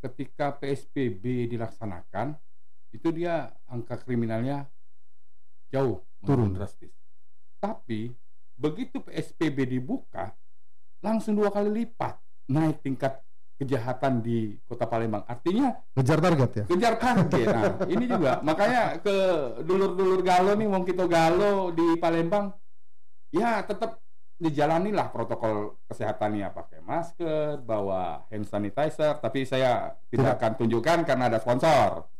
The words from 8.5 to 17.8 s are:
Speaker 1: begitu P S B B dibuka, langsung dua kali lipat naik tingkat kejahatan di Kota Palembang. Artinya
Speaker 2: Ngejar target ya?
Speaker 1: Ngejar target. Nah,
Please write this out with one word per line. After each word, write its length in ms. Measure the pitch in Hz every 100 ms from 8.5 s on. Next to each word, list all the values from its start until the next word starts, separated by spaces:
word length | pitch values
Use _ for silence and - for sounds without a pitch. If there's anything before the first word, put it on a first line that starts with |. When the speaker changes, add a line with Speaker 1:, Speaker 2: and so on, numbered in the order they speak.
| -
Speaker 1:
begitu 400 | 143 170 254 269
P 160 | -
S 160 | 160 160
B 160 | - 160
B 140 | 135
dibuka, 680 | 127 127 127 254 - - 95 - - - - - - -
langsung 340 | 196 220 214
dua 160 | 208 208
kali 220 | 202 208
lipat 460 | 208 233 - 123 - - - -
naik 360 | 139 160 151
tingkat 400 | 139 127 139 - - - -
kejahatan 640 | - 131 135 120 123 139 123
di 340 | 113 117 110 104
Kota 220 | - 117
Palembang. 380 | 117 117 113 107
Artinya 500 | - 120 170 202 277 - -
Speaker 2:
Ngejar 260 | - 131 156
target 320 | 175 165 123
ya? 120 | - 104
Speaker 1:
Ngejar 280 | 180 233 220
target. 500 | 247 226 156 143 120
Nah, 160 | 226 - -